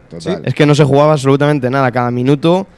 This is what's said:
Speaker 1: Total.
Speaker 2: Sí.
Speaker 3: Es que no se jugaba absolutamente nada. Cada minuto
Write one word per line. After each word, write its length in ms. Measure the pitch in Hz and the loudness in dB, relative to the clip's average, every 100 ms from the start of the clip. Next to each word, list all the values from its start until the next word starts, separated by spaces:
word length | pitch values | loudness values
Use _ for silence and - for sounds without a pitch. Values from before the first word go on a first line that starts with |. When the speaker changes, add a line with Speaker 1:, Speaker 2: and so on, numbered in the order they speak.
| _ | _
Speaker 1:
Total. 260 | 170 160 190 | -12 -8 -6
Speaker 2:
Sí. 40 | |
Speaker 3:
Es 100 | 139 | -6
que 120 | - 147 | 0 2
no 100 | 143 | 4
se 80 | |
jugaba 300 | 143 143 151 | 4 4 2
absolutamente 560 | 151 135 139 147 147 120 | 2 2 2 0 0 -2
nada. 220 | 135 131 | 0 0
Cada 200 | 123 120 | -2 -4
minuto 560 | 123 123 147 165 180 196 | -2 -2 0 0 -2 -4